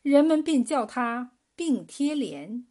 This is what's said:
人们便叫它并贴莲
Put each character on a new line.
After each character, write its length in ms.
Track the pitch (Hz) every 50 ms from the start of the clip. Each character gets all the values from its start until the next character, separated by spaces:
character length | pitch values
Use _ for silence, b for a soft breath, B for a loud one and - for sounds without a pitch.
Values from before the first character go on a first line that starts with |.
人 220 | _ 285 277 285 294
们 180 | 320 311 302
便 220 | 302 349 311 262 233
叫 220 | - 311 269 220
它 480 | 220 - 254 240 233 233 240 247 247 _ _ _ _ _
并 320 | - 339 330 262 196 165
贴 300 | 160 - - 285 285 302
莲 500 | 294 247 165 147 139 147 180 220 247 247 _